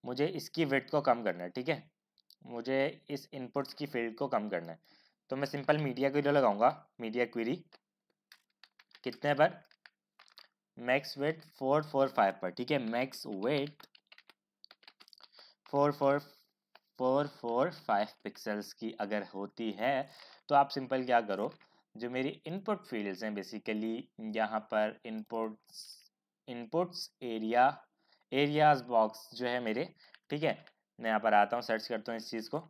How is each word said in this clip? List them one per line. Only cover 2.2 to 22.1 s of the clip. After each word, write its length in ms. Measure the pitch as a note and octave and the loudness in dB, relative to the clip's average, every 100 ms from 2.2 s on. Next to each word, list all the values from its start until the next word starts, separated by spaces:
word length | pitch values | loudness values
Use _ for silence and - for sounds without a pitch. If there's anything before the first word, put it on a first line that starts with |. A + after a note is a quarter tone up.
| _ - B2 | _ -20 -12
मुझे 320 | A#2+ B2 C3+ C3+ - _ | -10 -2 0 0 -2 _
इस 180 | C#3+ - | -10 -8
इनपुट्स 400 | C#3 B2 C#3 C3+ | -12 -6 -6 -6
की 120 | - D3 | -8 -6
फील्ड 300 | B2 A#2 G#2+ | -4 -4 -4
को 100 | C#3 | -2
कम 200 | B2 G#2 | -2 -2
करना 220 | F#2 E2+ | -6 -6
है। 80 | E2 _ _ _ _ _ | -14 _ _ _ _ _
तो 60 | C3 | -6
मैं 100 | C#3 | -4
सिंपल 300 | C#3+ C3+ D3+ | -4 0 2
मीडिया 320 | D3 B2 C#3 | 2 0 2
क्वेरी 220 | C#3+ C#3 | 2 4
लगाऊंगा, 380 | C#3+ B2 G2+ A#2+ D3+ _ _ | 4 4 6 4 2 _ _
मीडिया 240 | A2+ A#2 A#2+ | -6 -2 -2
क्वेरी 300 | A#2 A2+ B2+ - - _ _ _ _ _ - _ _ - _ _ - | 0 -2 -2 -6 -20 _ _ _ _ _ -20 _ _ -20 _ _ -10
कितने 300 | - - D3 | -8 -4 0
पर, 200 | C#3 E3 F3+ _ _ - _ _ _ - - - _ _ - | 6 4 4 _ _ -20 _ _ _ -20 -20 -20 _ _ -10
मैक्स 400 | A#2+ C3+ C#3+ C#3 | 0 0 0 -4
विड्थ 280 | C#3+ D#3+ - - | -4 -4 -10 -6
फ़ोर 240 | C3 D3 | 2 2
फ़ोर 260 | D3+ C#3 C3+ | 2 0 2
फ़ाइव 240 | B2+ G2 F#2+ | 4 2 2
पर, 80 | F#2 | -6
ठीक 220 | F2 B2 | -6 -2
है, 80 | D3 | -2
मैक्स 440 | A2+ A#2 C3 - - | 0 -2 -4 -6 -10
विड्थ 600 | G2 G#2+ D3 D3 D3+ - _ _ - _ - _ _ _ - - _ - - - - - _ - | -4 -2 -2 -2 -10 -20 _ _ -20 _ -20 _ _ _ -20 -20 _ -20 -20 -20 -20 -20 _ -2
फ़ोर 220 | C#3+ C#3+ | 4 4
फ़ोर, 280 | D3 C#3 C#3+ - - _ _ _ - _ _ | 4 2 2 -2 -20 _ _ _ -20 _ _
फ़ोर 280 | B2+ C3+ C#3+ | 0 2 0
फ़ोर 420 | - A#2+ A#2 D#3 | -6 -4 0 0
फ़ाइव 360 | D#3 - G#2 G#2+ - | -2 -2 0 0 -6
पिक्सेल्स 500 | - - - G#2 G2 | -14 -10 -6 -6 -6
की 180 | - A2+ - | -10 -10 -6
अगर 240 | G#2 G#2 G2 | -4 -4 -4
होती 380 | F#2+ G2 - A2+ G2 | -10 -12 -6 -6 -2
है 300 | A#2+ C#3 C#3 - - - - | -2 -2 -4 -14 -20 -20 2
तो 60 | C#3+ | 4
आप 140 | C#3+ | 4
सिंपल 360 | - B2+ C3 B2+ | 0 -4 -4 4
क्या 160 | A#2+ | 2
करो, 300 | A2 F#2+ A2+ - _ _ _ A2 | 2 -2 -4 -6 _ _ _ -10
जो 140 | |
मेरी 320 | A#2+ | -6